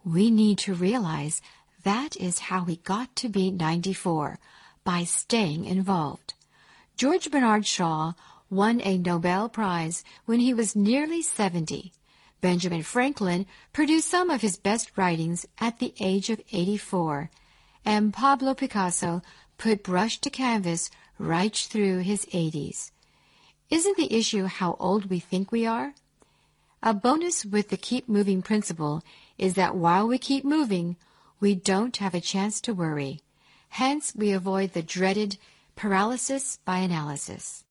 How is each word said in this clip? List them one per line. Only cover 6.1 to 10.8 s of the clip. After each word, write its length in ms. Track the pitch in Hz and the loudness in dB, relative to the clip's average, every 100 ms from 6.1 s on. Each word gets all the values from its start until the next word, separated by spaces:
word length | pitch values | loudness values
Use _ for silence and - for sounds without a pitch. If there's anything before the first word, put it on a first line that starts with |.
| - - - _ _ _ - _ - | -6 -16 -20 _ _ _ -20 _ -2
George 340 | 254 359 311 | 2 2 2
Bernard 340 | 285 240 214 | 2 4 4
Shaw 500 | 202 - 170 156 160 175 - - _ | 2 0 0 0 -4 -6 -18 -20 _
won 300 | 190 208 233 | 2 4 4
a 180 | 202 185 | 2 0
Nobel 500 | 180 170 175 185 226 | 2 0 2 0 -2
Prize 540 | 226 202 175 160 170 - - | -2 -2 -2 -4 -6 -12 -14
when 160 | - 240 | 0 2
he 120 | 247 | 4
was 220 | 233 214 | 2 0
nearly 480 | 208 | 2